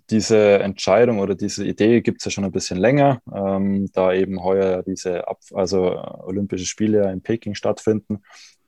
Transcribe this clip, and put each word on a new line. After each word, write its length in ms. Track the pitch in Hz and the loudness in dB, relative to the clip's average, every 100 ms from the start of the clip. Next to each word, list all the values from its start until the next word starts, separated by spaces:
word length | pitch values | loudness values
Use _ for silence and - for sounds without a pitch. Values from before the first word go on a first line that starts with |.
| - | -2
diese 500 | 110 101 110 104 101 | -2 2 4 6 6
Entscheidung 580 | 98 98 - 98 120 107 | 2 -4 2 4 4 2
oder 160 | 98 | -2
diese 300 | 95 101 98 | -2 -4 -6
Idee 380 | 95 92 104 120 | -6 0 4 4
gibt's 240 | 110 95 - | 2 -4 -6
ja 40 | |
schon 140 | 101 | -4
ein 80 | 98 | -4
bisschen 260 | - - 92 | -4 -4 0
länger, 440 | 107 143 139 127 - | 2 4 2 2 -6
ähm, 560 | 101 98 98 98 98 98 | -6 -2 -2 -2 -2 -2
da 200 | - 92 | 0 0
eben 320 | 92 95 92 | 2 0 -2
heuer 380 | 90 95 95 92 | -2 0 0 -2
diese 440 | 92 95 92 87 - | -4 -6 -4 -6 -6
Ab-, 140 | - _ | -10 _
also 420 | 95 92 95 92 - | -4 -2 0 0 -2
Olympische 720 | - - - 98 101 92 90 | -10 -14 -8 -6 -4 -6 -8
Spiele 440 | - 107 107 98 | -4 0 2 0
in 120 | 92 | -2
Peking 320 | - 113 - | -4 -6 -6
stattfinden 640 | 101 - - - 110 - 104 _ - - _ | -6 -4 -2 -2 -2 -2 -10 _ -20 -20 _